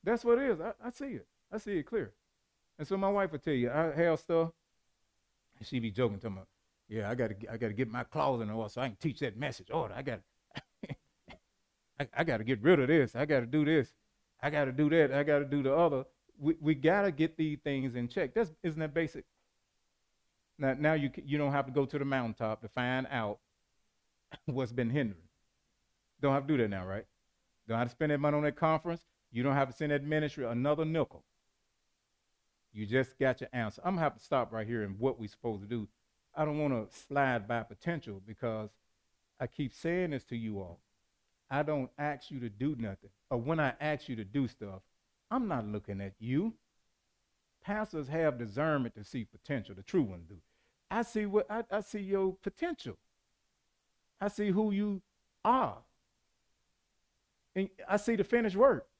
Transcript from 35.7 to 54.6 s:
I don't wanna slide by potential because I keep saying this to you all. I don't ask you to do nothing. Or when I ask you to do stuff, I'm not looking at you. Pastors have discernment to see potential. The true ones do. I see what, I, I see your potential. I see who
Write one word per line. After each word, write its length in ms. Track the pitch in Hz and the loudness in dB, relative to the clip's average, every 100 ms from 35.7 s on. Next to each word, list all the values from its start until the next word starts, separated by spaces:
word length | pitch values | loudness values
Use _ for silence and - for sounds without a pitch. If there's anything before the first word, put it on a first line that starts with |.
| 120 101 _ _ _ _ | -6 -6 _ _ _ _
I 100 | 156 | -4
don't 140 | 151 147 | -2 0
wanna 280 | 151 120 110 - - | 0 0 -4 -14 -4
slide 400 | 143 135 120 101 | 0 2 0 -2
by 140 | 117 | -4
potential 580 | 107 - 165 165 - 98 101 | -4 -8 -6 -6 -8 -12 -14
because 440 | 107 120 110 107 _ _ _ _ _ _ _ | -6 -4 -4 -8 _ _ _ _ _ _ _
I 60 | 127 | -8
keep 260 | - 135 | -4 -6
saying 380 | - 165 175 180 | -4 -2 0 0
this 140 | 135 | -4
to 120 | - 120 | -6 -6
you 240 | 113 101 | -4 -6
all. 200 | 90 82 _ _ _ _ _ _ _ | -8 -14 _ _ _ _ _ _ _
I 120 | 135 | -2
don't 280 | 151 151 127 - | 0 -2 -4 -4
ask 320 | 147 139 - | -4 -4 -10
you 80 | 139 | -8
to 80 | 117 | -8
do 260 | 101 139 131 | -2 -2 -2
nothing. 320 | 110 95 - _ _ | -6 -8 -16 _ _
Or 80 | 123 | -4
when 200 | 123 165 | 0 0
I 140 | 139 - | 0 0
ask 280 | 151 147 - | -4 -4 -4
you 80 | 113 | -8
to 80 | |
do 220 | 98 139 127 | -4 -2 -2
stuff, 360 | - 101 95 _ _ _ _ _ | -4 -12 -12 _ _ _ _ _
I'm 180 | 247 226 | -2 0
not 180 | 135 107 | -2 -2
looking 340 | 107 - 98 | -6 -6 -6
at 120 | 98 - | -8 -8
you. 360 | 113 139 220 - _ _ _ _ _ _ _ _ _ _ | 0 0 0 -4 _ _ _ _ _ _ _ _ _ _
Pastors 460 | - 208 214 160 135 | -6 -4 -4 -4 -2
have 300 | 160 156 127 | 2 2 2
discernment 560 | 117 104 160 147 120 | -4 -2 2 2 0
to 100 | 107 | -6
see 200 | 101 135 | -8 -8
potential. 500 | 110 - - 135 101 | -8 -12 -6 -4 -4
The 80 | 95 | -14
true 200 | - 190 | 0 0
ones 240 | 113 90 85 | 0 -4 -14
do. 80 | 98 _ _ _ _ _ | -20 _ _ _ _ _
I 120 | 208 | -2
see 240 | 233 214 208 | 0 -2 2
what, 200 | 208 - | 2 2
I, 120 | 220 226 | -4 -2
I 100 | 208 | -4
see 200 | 202 214 | -4 -8
your 340 | 190 196 190 185 | -2 0 0 -2
potential. 540 | 196 - 349 311 123 117 _ _ _ _ _ _ _ _ _ _ _ _ | -10 -4 -6 -4 -10 -14 _ _ _ _ _ _ _ _ _ _ _ _
I 80 | 202 | -6
see 220 | 202 208 | 0 2
who 220 | 185 | 2